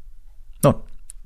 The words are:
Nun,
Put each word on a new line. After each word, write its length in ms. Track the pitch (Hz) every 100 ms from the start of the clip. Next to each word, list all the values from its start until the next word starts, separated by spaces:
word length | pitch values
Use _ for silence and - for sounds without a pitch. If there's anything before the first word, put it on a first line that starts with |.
| - - - - - -
Nun, 140 | 143 - - - - -